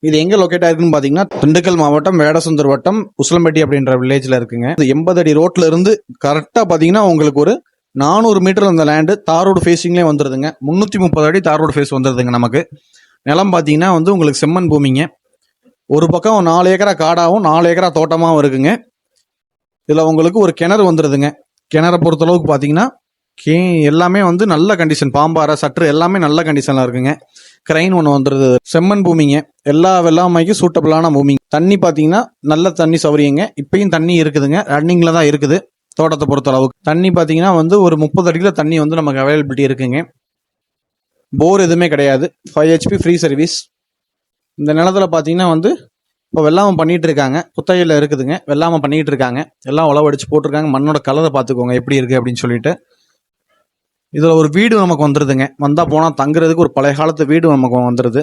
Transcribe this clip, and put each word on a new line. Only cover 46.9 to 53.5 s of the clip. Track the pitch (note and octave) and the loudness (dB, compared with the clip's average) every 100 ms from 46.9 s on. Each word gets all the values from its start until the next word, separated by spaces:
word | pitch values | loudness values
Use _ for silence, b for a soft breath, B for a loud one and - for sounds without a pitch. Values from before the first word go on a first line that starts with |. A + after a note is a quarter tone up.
| F3 D#3+ | 0 -2
இருக்காங்க, | D3 C3+ C#3+ E3+ | -2 -2 -4 -6
குத்தகையில | - - F#3 E3+ D3+ | -12 -2 0 2 0
இருக்குதுங்க. | D3 C#3+ C3 E3+ - | 0 -4 -4 -6 -4
வெள்ளாமை | C#3+ E3 E3 | -2 -2 -2
பண்ணிட்டு | C#3 D3+ D3 | -2 -2 -2
இருக்காங்க, | C#3+ B2+ B2 D#3 _ C3 | -2 -4 -4 -10 _ -6
எல்லாம் | C#3+ D#3 | -2 0
உழவடிச்சு | D3 D3+ C#3+ - | 2 0 -2 -2
போட்டிருக்காங்க. | D3+ D3 D3 D#3 | -2 -2 -4 -2
மண்ணோட | C3+ D3 D3+ | -2 -2 -2
கலரை | - C#3+ D#3+ | -2 -2 0
பாத்துக்கோங்க | C3+ A#2+ B2+ B2 B2 | -2 -4 -4 -2 -4
எப்படி | B2 C#3 | -2 -2
இருக்கு | B2+ C3 | 0 -2
அப்படின்னு | B2 A#2+ | -2 -6
சொல்லிட்டு. | B2+ A#2+ B2+ F3 _ _ _ _ _ _ _ | -4 -4 -4 -6 _ _ _ _ _ _ _